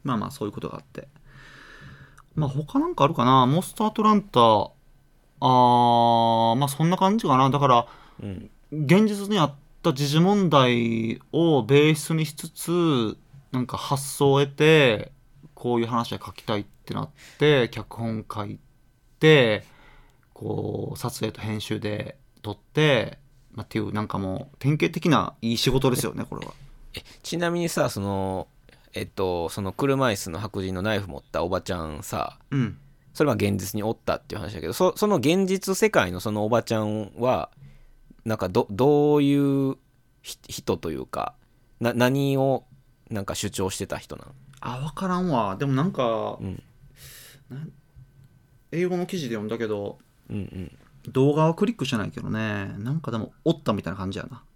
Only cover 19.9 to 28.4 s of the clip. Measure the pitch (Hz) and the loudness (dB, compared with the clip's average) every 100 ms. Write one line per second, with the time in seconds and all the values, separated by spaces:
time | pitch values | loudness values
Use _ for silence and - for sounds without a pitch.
19.9 | - - _ _ - 107 104 101 104 107 | -20 -20 _ _ -12 -8 -6 -4 -6 -8
20.9 | 104 123 - 113 - 107 107 - 107 104 | -6 -8 -6 -8 -6 -6 -6 -4 -6 -4
21.9 | 104 - - _ _ 107 101 _ - 151 | -6 -10 -14 _ _ -12 -12 _ 0 4
22.9 | 127 92 - _ _ _ - - 113 101 | 4 0 -10 _ _ _ -16 -6 -4 -4
23.9 | 104 107 95 95 95 - - 131 151 170 | -4 -4 -4 -4 -6 -10 -4 -2 0 -2
24.9 | 170 180 123 - - 113 117 131 123 131 | -2 0 0 0 -6 -4 0 0 2 2
25.9 | 123 107 - - - - - - - - | 0 -4 -6 -10 -10 -12 -16 -20 -20 -18
26.9 | - - - - 175 170 175 165 - 139 | -18 -18 -18 -10 -4 -2 0 -2 0 -2
27.9 | - 98 98 95 92 | -2 -4 -2 -2 -4